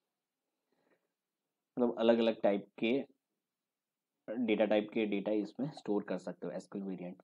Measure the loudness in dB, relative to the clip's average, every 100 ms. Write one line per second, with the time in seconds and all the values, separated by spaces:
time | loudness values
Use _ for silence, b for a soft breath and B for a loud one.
0 | _ _ _ _ _ _ _ _ _ _
1 | _ _ _ _ _ _ _ 0 0 4
2 | 4 6 4 2 2 0 -4 -4 0 0
3 | -2 _ _ _ _ _ _ _ _ _
4 | _ _ -8 -2 2 4 4 2 0 -2
5 | 0 0 0 -2 -2 -6 -8 -6 -4 -2
6 | -2 -6 -6 -8 -8 -10 -10 -8 -8 -8
7 | -10 -12